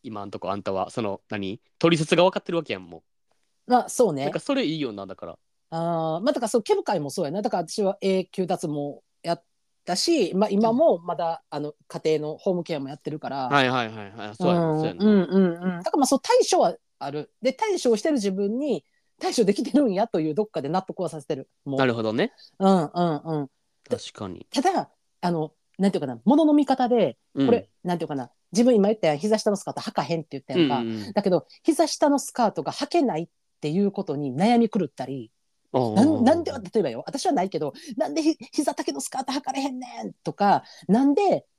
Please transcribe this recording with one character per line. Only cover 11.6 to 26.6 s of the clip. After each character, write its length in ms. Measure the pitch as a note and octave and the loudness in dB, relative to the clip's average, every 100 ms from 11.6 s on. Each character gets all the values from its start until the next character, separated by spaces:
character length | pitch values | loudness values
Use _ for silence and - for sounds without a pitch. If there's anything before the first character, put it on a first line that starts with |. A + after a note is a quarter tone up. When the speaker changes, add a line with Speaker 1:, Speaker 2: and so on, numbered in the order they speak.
Speaker 2:
の、 140 | D3 - _ | -8 -10 _
家 300 | E3 D#3 D#3 | -4 0 0
庭 140 | D3+ | -2
の 40 | E3 | -4
ホ 160 | G3+ | -2
ー 20 | |
ム 100 | F3+ | -2
ケ 120 | E3 D3+ | -2 -6
ア 40 | |
も 100 | C3+ | -6
や 40 | |
っ 80 | D3+ | -10
て 80 | - | -10
る 80 | D3+ | -8
か 120 | B2+ | -8
ら。 180 | C3+ B2+ | -6 2
Speaker 1:
は 160 | C#3+ | 2
い 40 | B2+ | 4
は 160 | B2+ | 2
い 40 | A2+ | -2
は 140 | A2 | -8
い 80 | G2+ | -14
は 140 | A2 G#2 | -12 -14
い。 100 | G#2+ | -2
そ 80 | |
う 40 | F3+ | 2
や 60 | F3 | 2
な、 100 | E3 | 2
Speaker 2:
う 60 | D#3 | 0
ん、 20 | |
Speaker 1:
そ 60 | |
う 20 | D#3 | -2
や 60 | |
な。 100 | F#2+ | 2
Speaker 2:
う 40 | G#3+ | 6
ん、 140 | G3+ | 6
う 160 | E3 F#3+ | 6 4
ん、 60 | F#3 | 4
う 240 | E3+ F#3 F3 | 2 -4 -4
ん。 40 | |
だ 20 | |
か 120 | F#3 D#4+ | -2 2
ら 20 | |
ま 60 | |
あ 20 | C4+ | 2
そ 100 | C4+ | 2
う、 40 | |
対 140 | - B4 - | 4 4 6
処 120 | F4+ | 4
は 160 | G#3 - _ _ | 4 0 _ _
あ 120 | C#3 | -8
る。 220 | D3 - _ | -6 -10 _
で、 100 | B3 | -4
対 280 | C4 A4 F#4 | -2 -2 0
処 100 | B3 | 2
を 60 | G#3+ | 2
し 60 | |
て 80 | E4 | 2
る 60 | C#4+ | 0
自 140 | G3 | 0
分 280 | F#3+ G3+ A#3 | -2 -2 -2
に 260 | D4 F3+ _ _ _ _ | -2 -4 _ _ _ _
対 160 | F#4 | -2
処 100 | - | 2
で 100 | G#3+ | 2
き 80 | - | 2
て 80 | C4 C#4 | 2 2
る 100 | C4 | 2
ん 80 | |
や 120 | F#3 A#3 | 0 -2
と 140 | F3+ | -2
い 100 | D#3 | -2
う 40 | |
ど 100 | D3 | -2
っ 40 | G#3 | -4
か 120 | D#3+ | -4
で 80 | C#3 | -2
納 140 | F#3 | -2
得 180 | - E3+ | -4 -8
は 80 | E3+ | -6
さ 140 | D#3 | -8
せ 40 | - | -6
て 80 | |
る。 140 | C#3+ C3+ _ | -8 -8 _
も 120 | C#3+ C3+ | -6 2
う。 40 | |
Speaker 1:
な 60 | C3 | 2
る 80 | |
ほ 80 | A#2 | 2
ど 100 | A2 | -2
ね。 200 | A2+ G3+ _ - _ | 0 -2 _ -20 _
Speaker 2:
う 100 | G3 | 4
ん、 160 | F#3+ | 4
う 160 | D3 F3 | 2 -2
ん、 220 | F3 D3 | -2 -2
う 120 | E3 D#3 | -4 -6
ん。 40 | C#3 _ _ _ _ | -6 _ _ _ _
Speaker 1:
確 240 | - - | -8 -8
か 160 | - G2+ | -12 -10
に。 180 | F2 - | -10 -8
Speaker 2:
た 80 | C4 | -2
だ、 300 | F4+ E4 - _ _ _ | 0 -2 -6 _ _ _
あ 80 | F3+ | -2
の、 220 | E3+ D#3 _ _ - | -2 -4 _ _ 0
な 100 | G3 | 0
ん 40 | |
て 40 | F3+ | 0
い 20 | |
う 20 | |
か 40 | C#3 | -4
な、 140 | A#2 G3 | -2 2
物 180 | D4+ | 4
の 80 | D4+ | 4
見 140 | D4 | 4